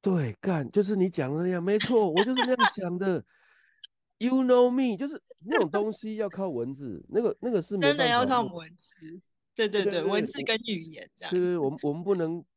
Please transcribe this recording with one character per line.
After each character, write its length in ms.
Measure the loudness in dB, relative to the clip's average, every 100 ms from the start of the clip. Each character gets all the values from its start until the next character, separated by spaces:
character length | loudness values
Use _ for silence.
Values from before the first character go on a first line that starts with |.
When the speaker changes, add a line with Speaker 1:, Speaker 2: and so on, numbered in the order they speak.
Speaker 1:
对， 320 | 2 0 0 -4
干， 280 | -2 -2 0
就 140 | 0
是 140 | 0 2
你 120 | 0
讲 240 | 0 -2
的 100 | -2
那 60 | -2
样， 140 | -2
没 160 | 0 0
错， 300 | 2 2 4
我 100 | 4 2
就 100 | 2
是 60 | 0
那 20 |
样 100 | 4 4 2
想 220 | -4 -2
的。 260 | 0 0 -4
Speaker 2:
<laughs> 60 | _ _ _ _ _ -20 _ _ _
Speaker 1:
You 240 | 0 2
know 260 | 4 6 6
me。” 260 | 4 0 0
就 80 | -4
是 80 | -8 -16 -20 -2
那 120 | 0
种 80 | 2
东 200 | 0 -2
西 220 | -4 -10 -6
要 100 | -6
靠 200 | -4 -6
文 240 | -4 -6 -8
字， 300 | -10 -10 -4
那 120 | 0
个， 140 | 0 -2
那 80 | -2
个 120 | -2
是 160 | -2 0
没 100 | 2
办 100 | 2
法 40 |
用。 40 | 2
Speaker 2:
真 0 |
的 0 |
要 160 | 2 2
靠 280 | 0 -2
文 160 | -8 -16 -20
字， 440 | -20 _ -18 -18 _ _ _ -4
对， 140 | -2
对， 140 | 0
对， 80 | 0
Speaker 1:
对， 0 |
对， 100 | 0
对， 100 | 0
Speaker 2:
文 140 | 0 -2
字 60 | -4
跟 140 | -2 -2 -2
语 160 | -8
言 260 | -8 -16 -20 _
这 80 |
样。 100 | -4
Speaker 1:
我， 40 | 0
对， 20 |
对， 100 | 0
对， 60 | 0
我 120 | -2
们， 100 | -2
我 100 | -4
们 100 | -4
不 120 | -2 -2
能 300 | -2 -4 -10